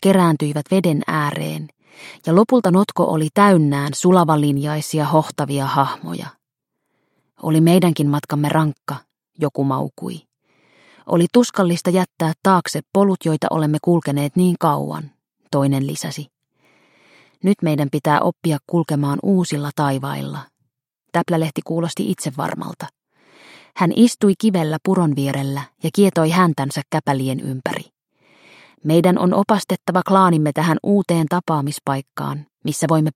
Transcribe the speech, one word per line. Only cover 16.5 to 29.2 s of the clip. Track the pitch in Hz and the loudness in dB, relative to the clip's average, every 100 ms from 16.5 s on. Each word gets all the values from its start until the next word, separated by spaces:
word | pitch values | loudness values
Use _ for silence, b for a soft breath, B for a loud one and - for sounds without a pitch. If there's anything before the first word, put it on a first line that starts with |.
| b b b b b b b b b | b b b b b b b b b
"Nyt | 185 202 | -2 0
meidän | 170 147 143 | 0 0 -2
pitää | 147 156 147 | -2 0 2
oppia | - - 165 147 - | 2 -2 -2 -2 -2
kulkemaan | 170 160 147 143 143 | -2 -2 -2 -2 -2
uusilla | - 190 175 147 143 - | 0 0 0 -4 -6 -4
taivailla." | 143 135 139 139 139 147 - _ _ _ _ _ _ | -2 -2 -6 -8 -8 -12 -16 _ _ _ _ _ _
Täplälehti | 170 - 165 160 - | -4 0 0 -2 -4
kuulosti | - 165 165 - 214 | -6 -4 -4 -4 -6
itsevarmalta. | 185 156 135 160 - - - - _ _ b b b b b b - | -4 -6 -6 -8 -8 -10 -12 -16 _ _ b b b b b b -2
Hän | 170 - | 0 4
istui | 233 - 202 190 | 2 4 0 2
kivellä | 220 185 151 156 | 0 0 -2 -2
puron | - 185 165 139 | 0 2 2 0
vierellä | 139 139 139 139 139 _ | -2 -2 -4 -6 -10 _
ja | 160 | -4
kietoi | - 196 170 160 | 2 2 4 2
häntänsä | 170 175 147 139 151 - | 4 2 2 -4 -6 -4
käpälien | 156 - 135 131 131 | -4 -2 -2 -2 -4
ympäri. | 135 131 - - - _ _ b b b b b b b | -6 -8 -8 -8 -12 _ _ b b b b b b b
"Meidän | 151 165 175 | 0 2 2
on | 180 | 2